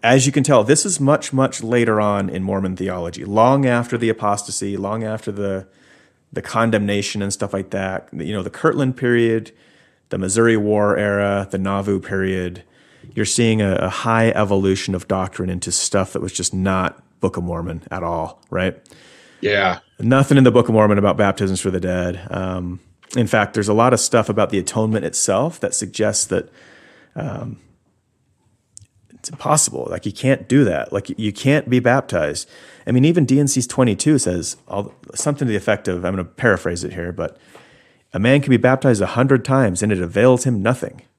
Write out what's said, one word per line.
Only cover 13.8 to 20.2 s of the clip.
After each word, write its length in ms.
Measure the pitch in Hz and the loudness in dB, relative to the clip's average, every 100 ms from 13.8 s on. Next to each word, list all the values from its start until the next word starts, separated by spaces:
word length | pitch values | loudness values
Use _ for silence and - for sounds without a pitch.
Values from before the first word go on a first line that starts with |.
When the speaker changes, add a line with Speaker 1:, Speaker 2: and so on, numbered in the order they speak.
| 90 | -2
Speaker 1:
high 400 | - 117 113 113 | -4 0 4 4
evolution 600 | - 104 98 95 95 - | 2 0 2 2 0 -2
of 140 | 92 - | -6 -2
doctrine 400 | 95 92 - 92 | -2 -2 -6 -6
into 240 | 90 - | -6 -4
stuff 400 | - - 101 95 | -4 -2 -2 -2
that 80 | - | -4
was 140 | 92 | -8
just 180 | - 87 | -6 -6
not 500 | 95 95 92 90 - _ _ | -2 0 0 -2 -6 _ _
Book 180 | 95 90 | -4 -2
of 60 | |
Mormon 380 | 87 85 85 82 - | -6 -6 -8 -10 -10
at 120 | 85 | -8
all, 400 | 85 85 80 - _ | -4 -4 -6 -12 _
right? 260 | 92 92 - _ - - - _ _ | -4 -4 -4 _ -20 -20 -20 _ _
Speaker 2:
Yeah. 380 | 101 101 95 87 _ _ | -2 2 0 -2 _ _
Speaker 1:
Nothing 380 | 110 131 | 2 4